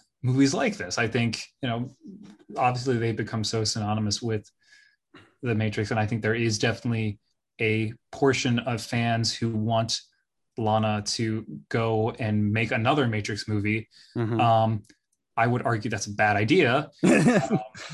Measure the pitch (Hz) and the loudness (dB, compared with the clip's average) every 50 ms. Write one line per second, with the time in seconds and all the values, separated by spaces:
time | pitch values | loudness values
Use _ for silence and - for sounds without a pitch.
0 | _ _ _ _ - 123 127 135 139 131 165 214 240 226 208 - 92 87 - 120 | _ _ _ _ -2 0 4 4 4 4 4 2 0 -2 -2 -4 -8 -6 -2 -2
1 | 120 107 - 123 117 113 110 - - - _ - - 123 113 117 123 123 - _ | -2 0 2 0 0 0 -2 -4 -10 -14 _ -8 -6 -4 -4 -4 -6 -8 -12 _
2 | - 240 190 - - - - - _ - - - 127 127 123 123 120 135 123 113 | -20 -20 -20 -18 -20 -20 -20 -20 _ -10 -4 0 0 0 0 0 0 0 0 0
3 | 117 113 107 110 110 101 - 113 104 - - 113 107 101 - 113 107 104 107 110 | 0 0 -2 -2 -4 -4 -4 -4 -4 -2 -2 -2 -2 -2 -2 -2 -2 -2 -2 -2
4 | 107 104 101 - 123 113 110 107 - - _ _ _ _ - - _ _ _ _ | -2 -2 -4 -4 -4 -4 -4 -4 -6 -8 _ _ _ _ -20 -20 _ _ _ _
5 | _ _ - - - _ _ _ - 120 113 107 110 107 104 117 107 - 123 110 | _ _ -20 -20 -20 _ _ _ -4 -2 0 0 0 -2 -2 -2 -2 0 0 0
6 | 107 107 117 113 110 107 113 117 117 113 107 104 123 117 110 - - 123 117 113 | 0 0 -2 -2 0 0 0 0 0 0 0 0 0 0 0 0 -2 -2 -2 -2
7 | 110 107 104 - _ _ _ _ _ _ _ - 117 110 110 110 110 110 - - | -2 -4 -4 -8 _ _ _ _ _ _ _ -2 0 0 0 0 -2 -4 -6 -10
8 | _ - - - 143 135 127 - - 127 117 117 - 131 117 107 - - 123 117 | _ -14 -4 2 2 2 2 2 2 0 0 0 0 -2 -4 -4 -4 -4 -2 -2
9 | 117 117 117 113 113 113 - - 120 117 113 110 107 113 113 113 113 117 - - | 0 0 0 0 -2 -2 -4 -4 -4 -4 -2 -2 -2 0 0 0 0 0 -4 -6
10 | - _ _ _ _ _ _ _ _ _ _ - 110 107 110 110 110 107 107 104 | -8 _ _ _ _ _ _ _ _ _ _ -4 0 2 2 2 2 2 0 -2
11 | 101 - - - 117 110 110 110 - - 104 104 - - - 120 113 113 110 110 | -2 -4 -4 -2 -2 -2 -2 -4 -6 -10 -14 -14 -10 -4 -2 0 0 2 2 2
12 | 110 120 - - 117 107 107 104 104 104 104 113 117 - 131 117 110 127 147 151 | 0 0 -2 -2 -2 0 0 2 2 2 2 0 0 0 0 0 2 2 2 2
13 | 131 117 110 107 101 - 107 98 - - 107 104 98 107 107 110 110 _ _ - | 2 0 0 -2 -4 -4 -6 -6 -6 -4 -4 -2 0 0 -2 -2 -4 _ _ -20
14 | - _ - 120 113 107 120 113 120 120 113 113 113 110 113 104 - _ - _ | -20 _ -6 -4 -2 -2 0 2 4 4 4 4 4 2 0 -2 -6 _ -20 _
15 | _ _ _ _ _ _ - 117 113 120 123 120 - - 117 107 - 110 107 101 | _ _ _ _ _ _ -2 0 0 2 2 0 0 -2 -2 -2 -2 -4 -4 -4
16 | - 101 101 104 107 107 104 101 107 110 160 185 151 117 127 151 151 - _ - | -6 -6 -2 0 2 2 4 2 2 4 4 4 4 4 4 2 0 -4 _ 0
17 | - 185 262 - 160 240 240 190 - - 226 - - - - - - - | 2 4 4 6 6 6 4 4 2 0 -2 -2 -2 -4 -14 -16 -16 -14